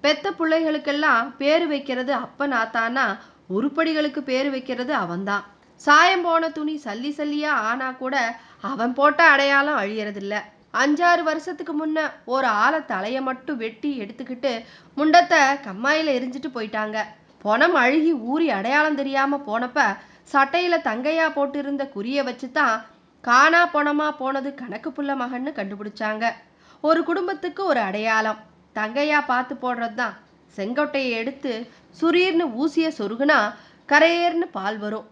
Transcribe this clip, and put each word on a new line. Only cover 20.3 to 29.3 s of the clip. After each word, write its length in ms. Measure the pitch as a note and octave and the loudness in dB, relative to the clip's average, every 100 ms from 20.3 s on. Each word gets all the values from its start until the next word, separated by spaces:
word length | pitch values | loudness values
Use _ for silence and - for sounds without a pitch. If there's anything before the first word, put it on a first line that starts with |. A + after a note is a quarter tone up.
சட்டையில 440 | C#4+ C4+ E4+ F4+ E4+ | 2 2 2 2 0
தங்கையா 480 | C#4+ A3 C4+ D#4+ D#4+ | 0 -4 -2 0 0
போட்டிருந்த 560 | D4 C#4 C#4+ C#4 C#4+ C#4 | 0 -2 -2 -4 -4 -6
குறிய 340 | G3 G#3+ C#4 | -6 -4 -2
வச்சுதான் 600 | B3 B3 C4 C#4 C#4 A3 - - _ _ | -2 -6 -6 0 2 0 -4 -20 _ _
காணா 480 | - A#3+ D4+ E4+ F4 | 2 6 8 6 4
பொணமா 420 | D4+ D4 D4 D4+ D4 | 2 0 0 0 -2
போனது 380 | C4 C4+ C4+ | -4 -4 -4
கணக்கு 360 | C#4+ B3 D4+ D#4+ | -8 -12 -8 -10
புள்ள 240 | - C#4+ | -6 -4
மகன்னு 380 | C4+ B3 B3+ C4 | -4 -4 -6 -6
கண்டுபிடிச்சாங்க. 800 | - G3 G3+ G#3+ - G#3+ G#3+ A#3 - - _ _ - | -6 -8 -8 -12 -6 -6 -2 -4 -4 -18 _ _ -4
ஒரு 240 | D4+ D#4+ | 0 2
குடும்பத்துக்கு 600 | D#4+ F4 F4+ F#4+ F4+ D4 | 2 -2 -2 -4 -8 -6
ஒரு 160 | F#4+ C4+ | -2 0
அடையாளம். 580 | G3+ G3+ A3 A3 A3 G#3+ - _ _ - | 0 -2 0 0 0 -4 -10 _ _ -6
தங்கையா 460 | G#3+ A#3+ D4+ D4 | -4 -2 2 0
பார்த்து 280 | D4 | 2